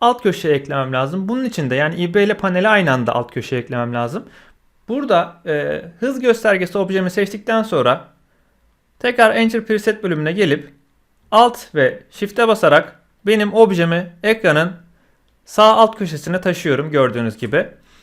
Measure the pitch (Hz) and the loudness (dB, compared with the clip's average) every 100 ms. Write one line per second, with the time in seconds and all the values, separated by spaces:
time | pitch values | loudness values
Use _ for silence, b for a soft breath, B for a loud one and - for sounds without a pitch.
0 | 240 247 202 - 160 143 139 139 131 131 | 0 0 -2 -2 0 0 -2 -6 -2 -2
1 | 139 185 190 254 254 - 135 131 151 175 | -4 -4 -4 -4 -4 -4 -2 0 -2 -2
2 | 175 202 202 202 190 180 214 208 165 127 | 0 2 0 0 -2 0 2 2 2 0
3 | 117 120 117 127 - 127 117 123 120 120 | 0 -2 -4 -8 -6 -6 -6 -6 -4 -4
4 | 120 180 - B B B _ _ - 262 | -6 -8 -14 B B B _ _ -8 -6
5 | 277 175 - - 170 147 147 151 170 - | 0 0 0 -6 -6 -4 -4 -6 -8 -6
6 | 254 262 247 226 214 190 175 202 185 190 | -6 -2 0 2 2 0 -2 -4 -2 -2
7 | 180 208 196 208 - 226 220 151 120 156 | -2 -2 -4 -6 -4 -2 0 0 0 0
8 | - _ _ _ _ _ _ _ _ _ | -4 _ _ _ _ _ _ _ _ _
9 | 247 247 220 220 226 226 220 214 220 214 | -2 2 2 4 0 0 -2 -2 -2 -2
10 | 190 156 151 185 175 143 - _ _ _ | -2 -2 -2 0 0 0 -4 _ _ _
11 | _ _ - 214 240 240 - 151 127 - | _ _ 0 4 4 0 -6 0 0 0
12 | _ - 202 240 226 214 160 151 147 - | _ -8 -6 0 0 4 4 4 2 -12
13 | _ _ 202 214 208 214 220 175 170 170 | _ _ 0 0 2 4 4 4 0 -2
14 | 180 - 208 220 180 151 170 185 _ _ | -6 -4 -2 2 2 2 0 -6 _ _
15 | _ _ _ _ - - 214 220 220 - | _ _ _ _ -6 4 6 6 4 2
16 | 180 151 165 180 185 170 156 - 156 147 | -8 -6 -6 -4 -2 -2 -2 -2 0 0
17 | 127 120 113 104 110 143 - - b b | 0 0 -6 -6 -4 -2 -4 -10 b b